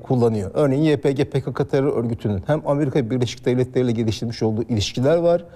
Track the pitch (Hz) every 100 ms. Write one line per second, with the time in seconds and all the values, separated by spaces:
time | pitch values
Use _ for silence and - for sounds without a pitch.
0 | - 127 117 107 92 143 143 135 160 139
1 | 151 139 139 139 139 123 139 143 135 113
2 | 117 113 107 98 - 151 151 143 147 147
3 | 110 127 120 - 127 123 127 131 127 110
4 | 113 - 117 113 113 110 120 110 98 -
5 | 131 175 170 175 170